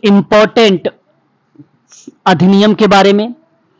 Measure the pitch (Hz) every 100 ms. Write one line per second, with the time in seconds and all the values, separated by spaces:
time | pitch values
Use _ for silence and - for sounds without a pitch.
0 | 208 202 156 214 214 240 220 185 - -
1 | _ _ _ _ _ _ _ _ _ -
2 | - - 190 170 185 196 214 202 214 196
3 | 196 202 220 240 _ _ _